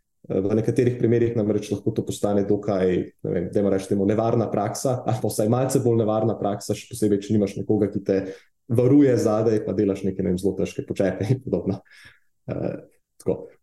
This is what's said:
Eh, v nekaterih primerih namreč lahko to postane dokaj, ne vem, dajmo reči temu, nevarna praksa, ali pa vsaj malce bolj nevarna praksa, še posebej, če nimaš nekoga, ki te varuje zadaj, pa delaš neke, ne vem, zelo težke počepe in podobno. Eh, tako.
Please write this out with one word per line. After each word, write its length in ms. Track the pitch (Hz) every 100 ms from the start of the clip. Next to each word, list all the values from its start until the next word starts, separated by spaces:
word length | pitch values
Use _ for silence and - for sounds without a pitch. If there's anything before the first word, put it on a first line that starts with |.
| _ _ -
Eh, 120 | 98
v 140 | 98 110
nekaterih 400 | 120 120 123 120
primerih 380 | 113 117 117 113
namreč 320 | 104 104 -
lahko 220 | 98 -
to 80 | - -
postane 360 | - 104 101
dokaj, 520 | 98 101 - 95 92 90 - -
ne 80 | 104
vem, 180 | 95 90
dajmo 160 | 104 98
reči 220 | 92 -
temu, 140 | 101 98
nevarna 420 | 107 113 117 104
praksa, 520 | - 107 - 135 123 -
ali 160 | 117
pa 80 | 110
vsaj 180 | 110 110
malce 320 | 120 135 139
bolj 160 | 120 117
nevarna 320 | 107 110 113 101
praksa, 360 | 104 101 -
še 140 | 104 -
posebej, 320 | - 104 101
če 140 | - 110
nimaš 180 | 98 104
nekoga, 260 | 95 107 101
ki 100 | 101
te 160 | - 95 95 - _ _ -
varuje 480 | 120 123 147 139 113
zadaj, 400 | 110 107 113 107
pa 120 | 110 98
delaš 260 | 98 98
neke, 220 | 98 92
ne 80 | 92
vem, 60 | 90
zelo 140 | 98 95
težke 240 | 92 - -
počepe 420 | 98 95 - 101
in 120 | 123
podobno. 340 | 110 92 - 95 - - - - _ _ -
Eh, 260 | - - - - _ _ -
tako. 240 | - - - -